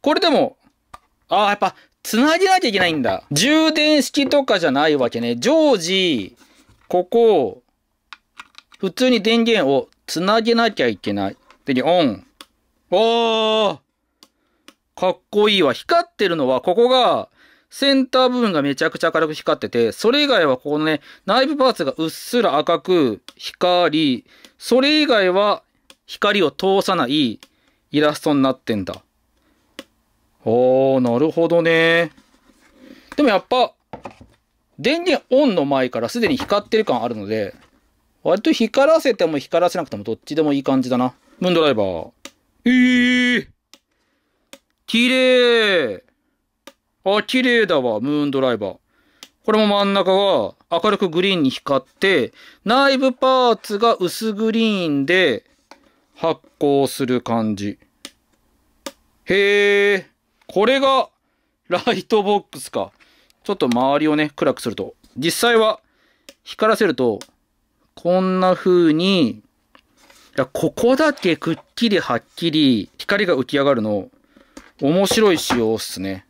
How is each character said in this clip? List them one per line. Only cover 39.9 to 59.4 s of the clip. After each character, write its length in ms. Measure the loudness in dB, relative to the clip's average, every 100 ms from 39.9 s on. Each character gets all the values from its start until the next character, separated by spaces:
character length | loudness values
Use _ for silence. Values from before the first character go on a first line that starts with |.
| -10
も 80 |
ど 100 | -8
っ 40 | -10
ち 100 | -6
で 80 | -2
も 100 | 0
い 80 | 0
い 20 |
感 200 | 0 -2
じ 60 | 0
だ 100 | -2
な。 160 | -2 -6 _ _
ム 80 | -2
ー 20 |
ン 40 |
ド 80 | 2
ラ 80 | 2
イ 40 |
バ 80 | 0
ー。 280 | -2 -4 -10 _ -20 _ _ _
え 60 | 0 2 4 2 2 0 0 -2
ー。 100 | -6 _ _ _ _ _ _ _ _ _ _ -20 _ _ -4
綺 220 | 0 0
麗。 960 | 2 2 4 4 2 2 0 -2 -6 _ _ _ _ _ _ -20 _ _ _
あ、 180 | -2 -2
綺 220 | 0 -2
麗 220 | 0 0 2
だ 140 | 0
わ、 200 | 0 -4
ム 80 | -2
ー 160 | -2 -2
ン 40 |
ド 100 | -2
ラ 120 | -2
イ 40 | -2
バ 160 | -6
ー。 40 | -10 _ _ _ _ -20 _
こ 80 | 0
れ 60 | 2
も 80 | 2
真 160 | 2
ん 100 | 0
中 160 | 0 2
が 440 | 2 2 0 -2 -8 _
明 200 | -2 0
る 80 | 0
く 100 | -2
グ 140 | -2
リ 120 | -2
ー 40 | 0
ン 60 |
に 60 | -2
光 300 | -2 -4 -4
っ 60 | -4
て、 460 | _ 0 0 -2 _ -20 -14
内 340 | -2 2 2 2
部 140 | 0
パ 400 | 0 0 2 2
ー 40 | 0
ツ 180 | -4 -2
が 160 | 0
薄 380 | 0 -2 -4 -6
グ 180 | -2 -2
リ 100 | 0
ー 300 | 0 0 -2
ン 160 | -2 0
で 380 | 2 2 0 _ _ _ -20 _ _ _ _
発 240 | -4 -4 _ _
光 300 | 0 2 0
す 180 | -2 -2
る 140 | -2
感 340 | -2 -4 -2
じ。 240 | -4 -8 -10 _ _ -20 _ _ _ _ _ _ _ -20 _ _ _ -4
へ 80 |
ー。 720 | 0